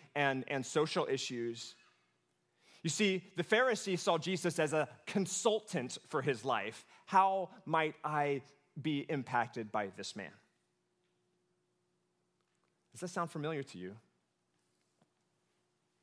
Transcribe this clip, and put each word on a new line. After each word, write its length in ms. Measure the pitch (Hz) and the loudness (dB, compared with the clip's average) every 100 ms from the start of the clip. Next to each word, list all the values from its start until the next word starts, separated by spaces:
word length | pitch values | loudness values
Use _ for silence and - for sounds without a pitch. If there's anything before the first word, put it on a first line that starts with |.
| - | -6
and, 300 | - 143 131 127 | 0 2 2 0
and 180 | 139 127 | -4 0
social 420 | 156 147 180 - | 2 2 2 0
issues. 640 | 131 - 123 117 113 - - _ _ _ _ _ _ _ _ _ - | 0 -2 -4 -4 -6 -12 -16 _ _ _ _ _ _ _ _ _ -8
You 80 | 165 | -4
see, 340 | 147 208 190 - - | 2 4 2 -2 -6
the 80 | |
Pharisee 540 | 170 220 254 214 202 180 | 2 4 4 2 0 0
saw 200 | - 170 | 2 2
Jesus 400 | 170 185 180 165 | 2 -2 0 2
as 160 | 156 | 2
a 120 | 156 147 - - | 2 0 -4 -4
consultant 880 | 208 180 - 233 214 - 165 123 - - | -2 -2 0 2 0 -2 -4 -4 -8 -6
for 120 | 151 | -2
his 240 | 131 120 | 0 -2
life. 400 | 127 113 101 - - - - | 0 0 -2 -8 -16 -20 2
"How 420 | 190 190 196 180 - | 4 6 4 -2 -8
might 300 | - 160 156 - | -2 2 2 -2
I 380 | 147 151 147 139 - - _ - | -2 0 0 0 -6 -18 _ -6
be 280 | 143 143 - | -2 -2 -2
impacted 640 | 151 123 123 113 123 107 | -4 0 0 0 -4 -4
by 160 | 107 101 95 | -2 -4 -6
this 180 | 98 | -10
man?" 180 | 107 85 - _ _ _ _ _ _ _ _ _ _ _ _ _ _ _ _ _ _ _ _ _ _ _ _ _ | -10 -12 -16 _ _ _ _ _ _ _ _ _ _ _ _ _ _ _ _ _ _ _ _ _ _ _ _ _
Does 80 | - | -10
that 80 | 180 | -6
sound 220 | 185 170 | -2 -2
familiar 320 | 160 147 156 | -2 -4 -4
to 160 | 135 90 | -6 -10
you? 180 | 90 110 _ _ _ _ _ _ _ _ _ _ _ _ _ _ _ _ _ _ _ _ | -12 -12 _ _ _ _ _ _ _ _ _ _ _ _ _ _ _ _ _ _ _ _